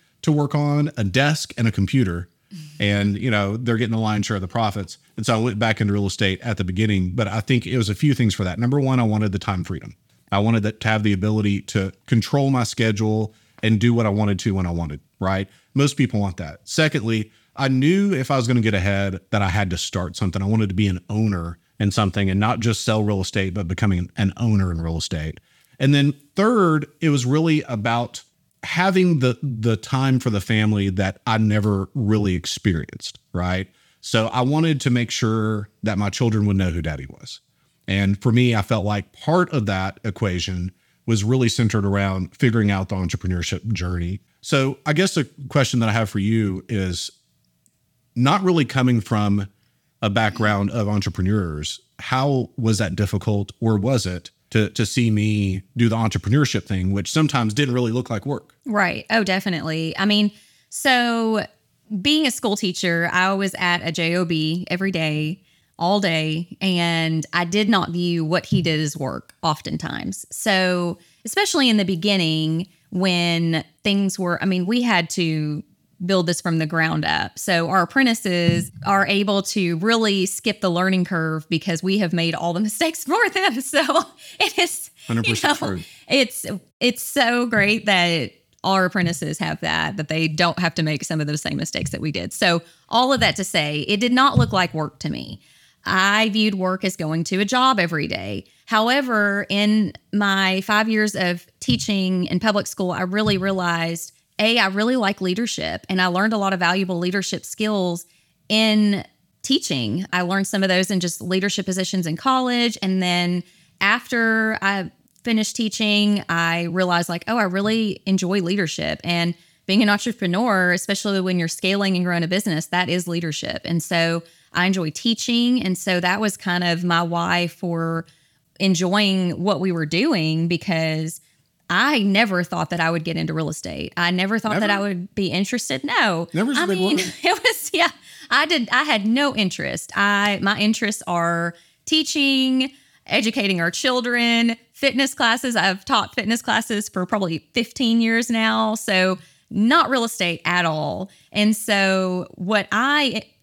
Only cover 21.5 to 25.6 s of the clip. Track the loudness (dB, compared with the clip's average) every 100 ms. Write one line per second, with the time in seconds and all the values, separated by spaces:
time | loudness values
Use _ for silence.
21.5 | -12 _ -2 0 2 0 2 0 2 0
22.5 | 0 0 -2 0 0 2 0 -2 -2 -2
23.5 | -2 -4 0 2 2 -2 0 -2 0 2
24.5 | 2 2 0 -2 -4 -4 -4 -6 -8 _
25.5 | _